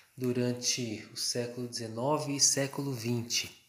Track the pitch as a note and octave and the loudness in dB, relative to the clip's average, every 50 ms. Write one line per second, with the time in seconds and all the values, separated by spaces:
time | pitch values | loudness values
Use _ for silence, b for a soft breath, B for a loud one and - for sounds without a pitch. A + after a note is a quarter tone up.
0 | B B B B2+ B2+ B2 A#2+ B2 B2 B2 B2 B2 - - - C3 B2 A2+ G#2+ - | B B B -4 -2 0 2 2 2 2 0 0 0 0 0 0 -2 -4 -4 -6
1 | - - - - - - - B2 A#2+ A#2+ - B2+ B2 A#2+ - - A#2 A2 A2 A2+ | -8 -10 -6 -4 -4 -2 0 -2 -2 -4 -4 -6 -6 -6 -6 -6 -6 -6 -4 0
2 | B2 C#3+ D3+ C#3+ C3+ C#3 C#3+ C#3 - - - C3+ C#3 C3+ - - C#3+ C#3 C3 A#2 | 2 2 2 2 0 -2 2 4 6 6 6 4 2 0 -2 -4 -2 -2 -2 -2
3 | A2 A#2+ A#2+ A#2 A2 - - - - - - - _ | 0 0 0 0 0 0 0 0 0 -2 -8 -16 _